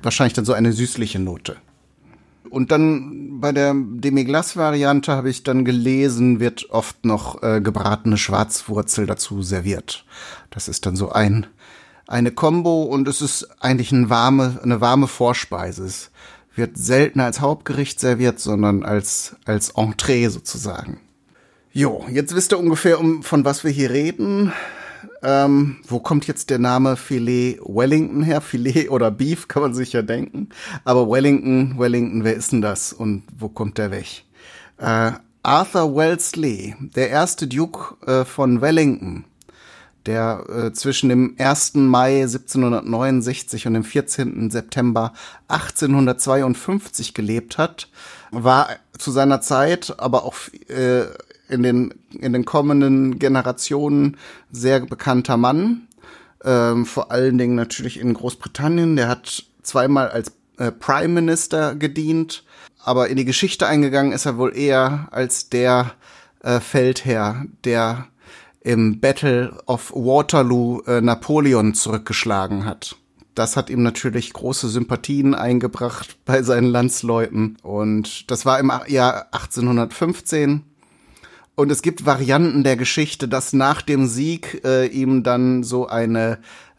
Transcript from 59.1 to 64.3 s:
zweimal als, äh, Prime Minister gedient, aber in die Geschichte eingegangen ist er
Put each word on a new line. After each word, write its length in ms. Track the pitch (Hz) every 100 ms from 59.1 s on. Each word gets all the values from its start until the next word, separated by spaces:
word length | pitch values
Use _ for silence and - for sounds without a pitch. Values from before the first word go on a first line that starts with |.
| 123 - - - _
zweimal 480 | - 131 131 143 127
als, 220 | 117 110 - _ -
äh, 140 | 120
Prime 380 | 117 - 139 165
Minister 640 | 175 165 160 - 160 151 147
gedient, 680 | 151 151 156 160 160 - - - - _
aber 260 | - 123 120
in 80 | 131
die 80 | 127
Geschichte 420 | 123 190 - 110
eingegangen 440 | 151 143 139 139
ist 140 | 117
er 120 | 151